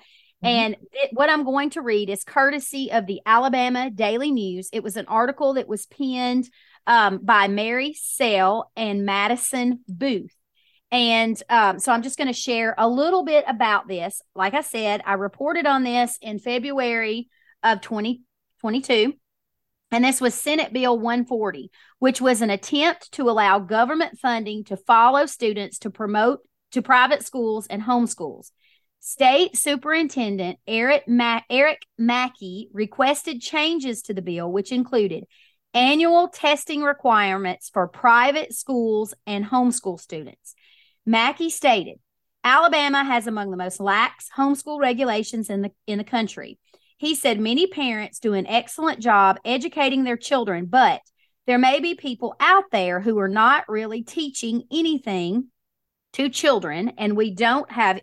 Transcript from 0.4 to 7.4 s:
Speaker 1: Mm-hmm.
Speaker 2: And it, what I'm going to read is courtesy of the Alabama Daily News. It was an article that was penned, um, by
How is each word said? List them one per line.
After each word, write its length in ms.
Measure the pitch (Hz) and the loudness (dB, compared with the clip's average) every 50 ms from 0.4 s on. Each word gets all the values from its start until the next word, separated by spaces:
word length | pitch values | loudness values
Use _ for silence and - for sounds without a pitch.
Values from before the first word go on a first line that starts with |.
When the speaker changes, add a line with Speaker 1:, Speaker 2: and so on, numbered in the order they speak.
| - | -2
Speaker 1:
Mm-hmm. 40 | 240 | 0
Speaker 2:
And 280 | 240 226 226 220 208 - - - | 0 2 0 -2 -4 -8 -12 -12
it, 180 | - 539 554 539 226 | -6 -4 -4 -2 0
what 160 | 247 285 302 | 2 2 2
I'm 140 | 311 302 277 | 2 2 0
going 260 | 254 262 277 285 294 | -2 -2 -2 -2 -2
to 100 | - 330 | -4 -6
read 280 | 262 233 214 208 208 190 | -4 -2 -2 -2 -2 -4
is 140 | 202 196 - | -6 -8 -10
courtesy 680 | - - 285 269 277 294 285 - - - 269 269 - | -4 0 2 2 2 2 -2 -6 -8 -8 -8 -6 -2
of 160 | - 233 202 180 | -2 -2 -2 -4
the 140 | 196 - - | -8 -4 0
Alabama 640 | 220 226 233 254 269 247 254 247 247 247 247 254 262 | 2 4 4 4 2 0 0 0 0 -2 -2 -4 -4
Daily 420 | 208 190 220 208 220 240 285 302 | -4 -2 -2 0 0 -2 -2 -2
News. 380 | 277 233 202 190 180 185 185 - - | -2 -2 -2 -4 -6 -8 -10 -10 -8
It 100 | 226 190 | -8 -8
was 140 | 214 185 226 | -8 -8 -10
an 80 | - - | -6 -2
article 460 | - 220 240 254 277 - 302 269 269 | 0 0 2 0 0 0 0 0 0
that 140 | 262 - - | -2 -4 -4
was 180 | 214 202 - - | -6 -8 -8 -10
penned, 640 | _ - 277 262 254 254 247 247 247 254 247 - _ _ _ _ _ _ - | _ -6 -4 -4 -4 -2 -2 0 0 0 -2 -4 _ _ _ _ _ _ 0
um, 340 | - 233 233 214 202 190 185 202 | 4 4 6 6 4 2 0 2
by 240 | 202 226 208 | 4 6 6